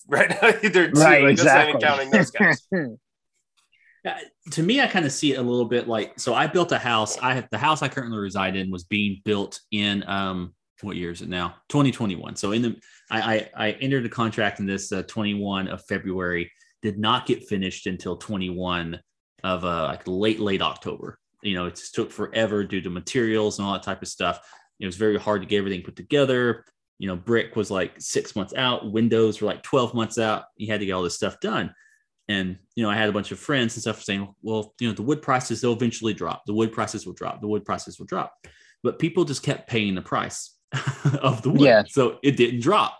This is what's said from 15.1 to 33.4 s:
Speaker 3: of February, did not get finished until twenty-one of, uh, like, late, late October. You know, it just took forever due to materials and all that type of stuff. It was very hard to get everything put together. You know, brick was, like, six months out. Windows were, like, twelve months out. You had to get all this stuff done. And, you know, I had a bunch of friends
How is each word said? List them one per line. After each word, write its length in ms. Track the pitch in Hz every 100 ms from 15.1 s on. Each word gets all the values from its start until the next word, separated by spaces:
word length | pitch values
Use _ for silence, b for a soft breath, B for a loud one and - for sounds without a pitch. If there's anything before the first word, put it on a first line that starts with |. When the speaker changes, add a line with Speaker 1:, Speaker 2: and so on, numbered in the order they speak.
| 113 104 101 98 98 92
Speaker 3:
of 140 | 90 -
February, 640 | 98 98 92 90 87 87 _ _ _
did 160 | 107 98
not 260 | 110 123 -
get 220 | 120 -
finished 400 | 98 92 - 101
until 280 | 90 95 87
twenty-one 840 | - 101 92 87 90 85 85 82 - _ _ _
of, 220 | 95 90 87
uh, 200 | 82 76
like, 180 | 80 87
late, 340 | 92 107 110
late 220 | 104 95
October. 560 | 82 - 92 - - - _ _
You 140 | 104 92
know, 100 | 90
it 100 | -
just 200 | - -
took 160 | 110
forever 520 | - 101 113 110 101
due 180 | 98 98
to 80 | 90
materials 640 | 87 - 131 113 110 107 101
and 80 | 98
all 60 |
that 100 | 95
type 180 | - 95
of 40 | 90
stuff. 320 | - 90 90 b b b _
It 60 | 101
was 120 | 90
very 200 | 110 101
hard 240 | 107 104
to 60 | 92
get 100 | 101
everything 240 | 98 92
put 140 | - -
together. 720 | - 147 135 127 123 110 - _ _ _
You 80 | 95
know, 80 | 87
brick 400 | 95 117 - 113
was, 160 | 98
like, 220 | 95 85 -
six 360 | - - - -
months 180 | 98
out. 380 | 131 127 120 113
Windows 500 | 107 117 113 110 101
were, 60 | 104
like, 160 | -
twelve 320 | - 139 117 117
months 240 | 107 -
out. 240 | 110 101 - _
You 100 | 104
had 100 | 104
to 40 | 98
get 60 |
all 100 | 92
this 120 | 87 -
stuff 240 | 98 -
done. 340 | 208 185 82 - _ _ _ _ -
And, 300 | 101 92 92 _ -
you 80 |
know, 60 | 110
I 60 | 104
had 120 | 107
a 40 |
bunch 200 | 101 98
of 60 |
friends 380 | 98